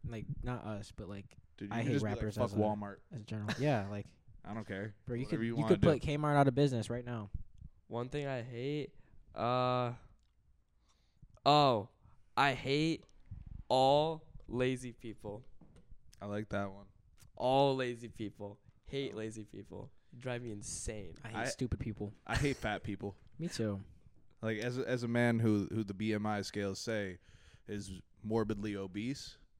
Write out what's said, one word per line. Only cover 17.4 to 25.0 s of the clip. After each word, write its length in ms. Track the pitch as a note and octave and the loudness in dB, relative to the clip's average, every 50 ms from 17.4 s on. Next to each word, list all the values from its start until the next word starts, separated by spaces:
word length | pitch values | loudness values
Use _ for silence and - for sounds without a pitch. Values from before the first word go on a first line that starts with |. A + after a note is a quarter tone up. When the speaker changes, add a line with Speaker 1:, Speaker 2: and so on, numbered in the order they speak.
| - B2+ C3 C#3 C#3 C#3 C3+ | 2 4 6 6 6 6 4
Speaker 3:
lazy 320 | C3 B2+ B2 A#2+ A2+ A#2+ A2+ | 2 0 -2 -2 -6 -10 -12
people. 500 | - - A#2 G2+ - - G2+ G2+ G2+ - _ - - - _ | -8 -6 -6 -6 -6 -8 -10 -10 -12 -14 _ -20 -20 -20 _
Hate 240 | - - C#3 C#3 - - | -6 -4 -4 -4 -4 -4
Speaker 2:
Oh. 60 | G#2+ | -6
Speaker 3:
lazy 260 | A2 A2 G#2+ A2 G#2 | -6 -6 -6 -10 -12
people. 440 | - - - G2+ - - G2 - - - - _ - - | -12 -14 -14 -14 -12 -12 -12 -12 -14 -16 -20 _ -20 -20
You 80 | B2 | -10
drive 200 | A#2+ B2+ B2 A#2+ B2 | -8 -6 -6 -6 -6
me 80 | A#2 | -8
insane. 640 | G#2+ G#2 G#2+ - - - - - A2 G#2+ G2 E2+ D#2+ - - | -8 -8 -8 -8 -8 -6 -6 -6 -6 -6 -8 -10 -12 -12 -12
Speaker 1:
I 20 | |
hate 80 | A2+ A2+ | -8 -6
Speaker 2:
I 80 | G#2 A#2 | -4 -4
Speaker 1:
stupid 340 | C3+ - - C3+ A#2+ - - | -4 -2 -2 0 -2 0 -2
people. 320 | - - G#2 - G#2 G2+ G#2 - _ | -2 -6 -4 -4 -6 -8 -8 -12 _
Speaker 2:
I 100 | - A#2 | -2 0
hate 180 | - C#3+ C#3+ C3 | 2 2 2 0
fat 280 | - - A2 G#2 F#2+ - | 0 -2 -2 -2 -2 -4
people. 340 | - G2+ G2 - G#2 F#2+ - - | -6 -6 -4 -6 -8 -8 -10 -20
Speaker 1:
<laughs> 100 | - - - | -20 -12 -8
Me 100 | D#3+ F3 | -8 -6
too. 320 | - - A2+ G#2+ G2+ G2 G2 - - - - - - - - - - - | -4 -2 -2 -2 -2 -4 -6 -10 -18 -20 -20 -20 -20 -20 -20 -20 -18 -6
Speaker 2:
Like, 180 | - A2 A2 G#2+ | -4 -4 -4 -2
as 180 | A2 B2 B2 | -2 -4 -2
a, 100 | B2+ C3+ | -2 0
as 160 | - B2+ B2 | 0 0 0